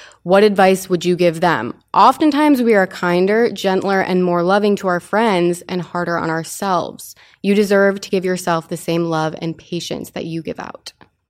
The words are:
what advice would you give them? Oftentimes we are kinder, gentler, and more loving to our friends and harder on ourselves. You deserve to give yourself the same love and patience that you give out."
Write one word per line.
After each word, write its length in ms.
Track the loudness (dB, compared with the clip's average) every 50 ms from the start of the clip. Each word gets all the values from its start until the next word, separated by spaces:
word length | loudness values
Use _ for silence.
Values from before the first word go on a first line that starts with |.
| -20 -20 -20 _ -2
what 180 | 2 4 4 4
advice 460 | 4 4 4 4 4 4 2 0 -2
would 160 | -4 -2 0
you 100 | -2 0
give 240 | 2 2 0 2 2
them? 320 | 0 0 0 0 -2 -6 -8 -12 _ _ 2
Oftentimes 680 | 4 4 4 4 4 2 0 2 2 4 4 4 4
we 120 | 4 2 4
are 120 | 2 2
kinder, 640 | 0 -2 -4 -2 0 0 2 2 2 2 2 0 0
gentler, 520 | -2 -4 -2 -2 -2 0 0 0 0 -2
and 200 | 0 0 0 0
more 200 | 2 2 0 0
loving 340 | 2 2 2 2 2 2 0
to 100 | 0 0 -2
our 120 | -2 -2
friends 640 | -4 -2 -2 0 2 2 2 2 0 0 -2 -4 -6 -8
and 100 | -8 -6
harder 380 | -6 -6 -6 -6 -4 -4 -4 -4
on 100 | -4 -4
ourselves. 840 | -4 -4 -6 -8 -10 -8 -4 -2 -2 -2 -2 -6 -10 -16 -20 -20 -20 -20 -20 _ _ _
You 120 | -2 0 2
deserve 480 | 2 2 4 4 4 4 2 2 -2
to 80 | -4 -4
give 160 | -4 -2 -2
yourself 420 | -2 -4 -4 -2 -2 -2 -2 -4 -6
the 80 | -10
same 300 | -8 -4 -4 -2 -2 -2
love 280 | -2 -2 -2 -2 -4 -6 -6
and 160 | -8 -8 -8
patience 540 | -10 -12 -10 -10 -8 -8 -8 -8 -10 -10 -12
that 160 | -12 -10 -10
you 160 | -8 -8 -8
give 180 | -8 -10 -10 -10
out." 320 | -12 -14 -16 -18 _ -20 -20 _ -20 _ _ _ _ _